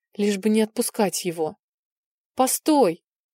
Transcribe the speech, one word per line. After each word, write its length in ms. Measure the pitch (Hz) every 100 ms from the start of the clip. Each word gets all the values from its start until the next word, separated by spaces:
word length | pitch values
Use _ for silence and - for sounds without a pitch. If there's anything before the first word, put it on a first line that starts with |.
| _ -
лишь 220 | 208 202
бы 120 | 214
не 120 | 220
отпускать 640 | 214 - - - 196 -
его. 340 | 185 165 156 208 _ _ _ _ _ _ _ -
"Постой!" 680 | 254 - - 294 202 165 _ _ _